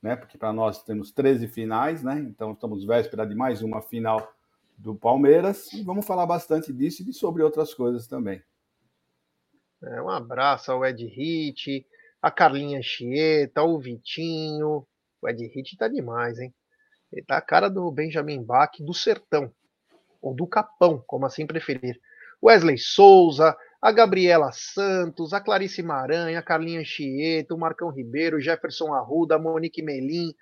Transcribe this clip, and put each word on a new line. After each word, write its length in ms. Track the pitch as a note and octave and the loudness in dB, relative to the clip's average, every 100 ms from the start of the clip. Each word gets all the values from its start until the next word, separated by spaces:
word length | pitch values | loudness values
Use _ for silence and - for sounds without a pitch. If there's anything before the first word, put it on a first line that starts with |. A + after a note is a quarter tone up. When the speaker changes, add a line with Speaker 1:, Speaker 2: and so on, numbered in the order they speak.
Speaker 1:
né? 140 | G#2+ B2 | -8 -8
Porque 200 | - - | -10 -8
pra 140 | A2 | -6
nós 320 | A2 A2 - | -2 -4 -4
temos 300 | - G#2+ G#2 | -10 -10 -6
treze 340 | - C3+ B2+ A2+ | 0 2 2 -2
finais, 560 | A#2 A2 A2 D3 D#3+ | -8 -4 -2 -2 -4
né? 160 | C3 D3 | -6 -6
Então 320 | C3 - A2 | -8 -10 -10
estamos 340 | G#2+ A2 G#2 G2+ | -8 -10 -8 0
véspera 400 | A#2 - G#2+ G#2+ | 0 0 -6 -6
de 80 | |
mais 280 | G#2+ A#2+ G#2+ | -4 -4 -4
uma 200 | A2 G#2+ | -6 -8
final 480 | - A#2 A2+ A2 - _ _ _ _ _ | -10 -6 -2 -4 -4 _ _ _ _ _
do 160 | A2 | -14
Palmeiras. 760 | G#2 A#2 C3+ C#3+ E3 F#3+ G3 - | -4 0 4 6 6 4 -4 -10
E 120 | G3+ | -12
vamos 220 | F#3 G3 G3+ | -6 -6 -4
falar 200 | F3 F3 | -2 -2
bastante 480 | E3+ - D#3+ D3+ | -2 -2 -4 -4
disso 280 | B2+ D#3 - | -4 -4 -4
e 40 | G3 | -12
de, 80 | |
sobre 280 | - - E3+ | -6 -4 0
outras 320 | D#3 D#3 D3+ | 0 0 -6
coisas 340 | - B2 A#2+ A#2 | -4 -4 -4 -8
também. 360 | C3+ G2+ F#2 _ _ _ _ _ _ _ _ _ _ _ _ _ _ | -8 -8 -10 _ _ _ _ _ _ _ _ _ _ _ _ _ _
Speaker 2:
É, 200 | B2 A#2+ | -14 -10
um 80 | - | -8
abraço 600 | F#3 A#2+ B2+ C#3 B2+ - | -8 -8 -2 0 0 -4
ao 160 | B2+ C3 | -4 -4
Ed 200 | A#2 A#2 | -6 -12
Hit, 800 | B2+ D#3+ E3 D3+ C#3 C#3+ C3+ - _ _ _ | -10 -6 -6 -6 -10 -10 -10 -12 _ _ _
a 80 | D3+ | -4
Carlinha 500 | - D#3+ C#3 C#3+ C#3 | 2 2 2 -6 -8
Anchieta, 840 | A#2+ - A#2+ C#3+ D#3 D3+ C#3 D3+ | -8 -8 -6 -2 2 2 0 0
o 160 | E3 D#3+ | 0 -2
Vitinho. 1080 | B2+ A#2+ - D#3+ E3 D#3+ D#3 D3+ D3+ D3 - _ _ _ | -6 -14 -12 -10 -8 -8 -8 -6 -4 -6 -8 _ _ _
O 80 | A2+ | -8
Ed 180 | A#2+ A2+ | -8 -10
Hit 300 | C3 C3 - | -12 -14 -6
tá 100 | A2+ | -4
demais, 500 | C4+ A#2+ A#2 A#2+ A#2 | -4 -6 -6 -6 -6
hein? 140 | B2+ - _ _ _ _ _ | -14 -16 _ _ _ _ _
Ele 140 | - | -16
tá 140 | - D#3 | -4 -4
a 40 | |
cara 280 | - D#3+ G3 | 2 2 2
do 200 | F#3+ F3 | -2 -4
Benjamin 540 | C3+ D#3+ D#3 D3 C#3 | -4 -4 -4 -6 -8
Bach 280 | A2+ B2+ D3+ - | 0 2 2 -2
do 120 | D3 | -10
sertão, 560 | F3 - - _ D3+ C3 - _ _ _ _ _ _ | -4 -2 -2 _ -2 -2 -12 _ _ _ _ _ _
ou 140 | C#3 C3 | -10 -6
do 100 | F3 | -2
Capão, 560 | G#3+ G#3 _ F3 C#3+ - | -2 -4 _ 4 4 -6
como 180 | C3 C3+ | -6 -6
assim 220 | - D3+ | -6 -8
preferir. 500 | D#3+ - B2+ B2+ A#2 _ - - _ | -8 -6 -6 -8 -10 _ -20 -20 _
Wesley 380 | A3 G#3+ E3 B2+ | 8 10 8 2
Souza, 800 | - - G3 F#3+ E3+ C#3 D#3+ - - _ | 0 10 12 12 10 6 4 4 -10 _
a 100 | A3 | 4
Gabriela 600 | G#3+ A3 F#3+ F3+ E3 C#3 | 6 6 6 6 6 4
Santos, 800 | - - G3+ G3 F#3 E3+ - D#3+ | -4 -10 -4 -2 -2 -4 -6 -6
a 80 | G3 | -4
Clarice 400 | G3+ G3 F#3+ F#3+ | 0 0 -2 -6
Maranhã, 560 | E3+ C#3 C3 E3 E3+ E3 | -6 -6 -2 -2 -2 -6
a 60 | |
Carlinha 380 | E3+ D#3+ E3 E3 | -2 -2 -2 -6
Anchieta, 760 | D3+ - C#3 C3+ D#3+ D#3+ D#3 E3 | -8 -8 -6 -4 -2 -2 -4 -4
o 20 | |
Marcão 320 | E3 D#3 E3+ | -4 -4 -8
Ribeiro, 480 | C3+ A#2 C#3+ E3 D3+ | -8 -8 -4 -2 -2
o 20 | |
Jefferson 540 | C#3+ E3 - - D#3 | -2 -4 -6 -6 -4
Arruda, 440 | C#3 A#2 D#3 D#3 D#3+ | -4 -2 -2 2 0
a 20 | |
Monique 420 | D#3+ D#3+ D#3+ - | 0 -4 -6 -8
Melim, 540 | D#3 C3+ C3+ E3+ E3 - | -8 -6 -6 -6 -6 -10